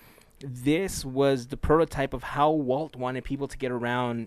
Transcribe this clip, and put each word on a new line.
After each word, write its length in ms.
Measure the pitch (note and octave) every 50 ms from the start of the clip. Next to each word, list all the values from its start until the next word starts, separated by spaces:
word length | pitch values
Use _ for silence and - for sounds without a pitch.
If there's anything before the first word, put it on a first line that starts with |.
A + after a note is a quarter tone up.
| - - - - _ _ _ _ -
this 600 | C#3 B2 B2 B2 C#3+ D#3 F3 G3 F#3 - - -
was 440 | C3 B2+ C3+ C#3 C#3 C3+ B2 A#2+ B2
the 80 | C3+
prototype 560 | - - - D3+ E3 D#3+ - - D3 C3+ C3+
of 100 | - B2 -
how 260 | - - D3 D3 D#3
Walt 460 | D#3+ D#3 C#3 B2 B2+ C#3+ D#3+ D3 -
wanted 260 | B2+ B2 B2+ C3 B2+
people 240 | B2 - C#3 C#3 C#3
to 100 | C3 -
get 140 | B2 C3 B2+
around 560 | B2 A#2 A#2+ A#2+ B2 B2+ B2 A#2+ A#2 A#2 A2+